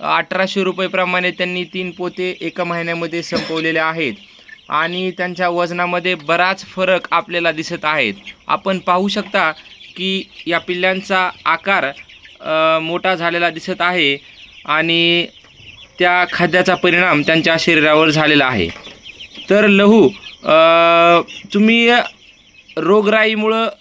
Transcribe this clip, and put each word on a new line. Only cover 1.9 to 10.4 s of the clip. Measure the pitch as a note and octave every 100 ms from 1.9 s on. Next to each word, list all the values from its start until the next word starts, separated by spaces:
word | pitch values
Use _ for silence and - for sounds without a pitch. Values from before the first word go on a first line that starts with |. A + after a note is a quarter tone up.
पोते | E3 F3+ E3+ F#3 -
एका | E3 F3
महिन्यामध्ये | F3 E3+ E3+ E3+ E3+ E3+
संपवलेले | E3 E3 D#3 D#3+ D#3+ D#3+
आहेत | D#3+ E3 D3 G2+ - - - - -
आणि | D3+ E3 F3+ F#3
त्यांच्या | F3+ F3+ F3+ F3+
वजनामध्ये | F3 F3 F3 F3 F3 F3
बराच | F3+ D3 E3+ F3+ F#3+
फरक | - - F#3 F3+ -
आपल्याला | E3+ - F3 E3+
दिसत | D#3 D#3 E3+
आहे. | D3+ D#3 A2+ G2 - - -
आपण | D3+ G3 F#3
पाहू | F#3 F3+ G3+
शकता | G#3 G3 G3 E3 D3+ - - - -
की | F#3 F#3+ - -